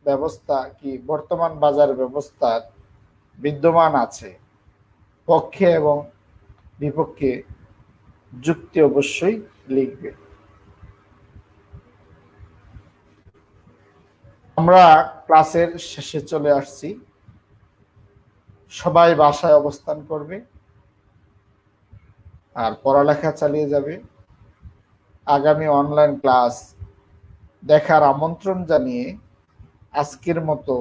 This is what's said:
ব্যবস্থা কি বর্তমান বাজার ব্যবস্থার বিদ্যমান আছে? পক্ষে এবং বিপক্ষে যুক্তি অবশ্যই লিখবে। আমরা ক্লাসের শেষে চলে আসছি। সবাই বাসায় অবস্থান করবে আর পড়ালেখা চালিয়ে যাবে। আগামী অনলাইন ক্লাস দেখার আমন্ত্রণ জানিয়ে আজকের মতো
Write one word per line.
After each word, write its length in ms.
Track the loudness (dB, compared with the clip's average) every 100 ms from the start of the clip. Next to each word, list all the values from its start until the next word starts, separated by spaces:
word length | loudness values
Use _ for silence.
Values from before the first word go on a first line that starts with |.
| -2
ব্যবস্থা 500 | -4 -4 -10 -6 -6 -6 _
কি 140 | -14 -12 -8
বর্তমান 400 | -8 -6 -6 -6 0
বাজার 280 | 0 2 0
ব্যবস্থার 680 | 0 -6 -8 -12 _ -4 -4 -8 _ _ _ _ _ _ -8
বিদ্যমান 520 | -8 -2 0 2 2 0
আছে? 240 | -4 -10 -20 -20 _ _ _ _ _ _ _ _ -2
পক্ষে 400 | -2 -2 -2 0 2
এবং 180 | 0 -2 -6 _ _ _ _ _ _ _
বিপক্ষে 520 | -8 -6 -8 -4 -6 -6 -12 -20 _ _ _ _ _ _ _
যুক্তি 460 | -10 -6 -6 -6 0 2
অবশ্যই 460 | 2 -2 -4 -4 -4 -12 _ -6
লিখবে। 360 | -4 -4 -8 -18 -18 _ _ _ _ _ _ -20 _ _ _ _ -20 _ _ _ -20 _ _ _ _ _ _ -20 _ _ -20 _ _ _ _ _ _ _ _ _ _ _ _ _ _ -20 _ _ -2
আমরা 260 | 6 8 10 8 4 -10
ক্লাসের 440 | 2 4 4 0 -2 -4 -16
শেষে 280 | -16 -10 -10 -8
চলে 200 | -4 0 0
আসছি। 300 | -2 -14 -16 -16 _ _ _ _ _ _ _ _ _ _ _ _ _ _ _ _ _ -8
সবাই 280 | -2 4 4
বাসায় 440 | 4 2 2 4 4
অবস্থান 360 | 2 -10 -12 -12 -10
করবে 280 | -12 -10 -16 -18 _ _ _ _ _ _ _ _ _ _ _ _ _ _ -20 _ _ -20 -20 _ -6
আর 100 | -6 -4
পড়ালেখা 480 | 0 2 2 0 -2
চালিয়ে 400 | -4 -4 -2 -2
যাবে। 200 | -2 -4 -12 -18 _ _ _ _ _ -20 _ _ _ _ _ -2
আগামী 400 | 2 2 0 2 0
অনলাইন 320 | 0 2 2 2
ক্লাস 340 | 2 2 2 -4 -20 _ -20 _ _ _ _ -20 -20 _ 2
দেখার 300 | 2 4 2 4
আমন্ত্রণ 440 | 2 -4 -6 -8 -8
জানিয়ে 400 | -2 -2 -2 -8 -10 -14 _ _ _ _ -20 _ _ -8
আজকের 380 | -8 -8 -6 -6 -4
মতো 240 | -6 -6 -6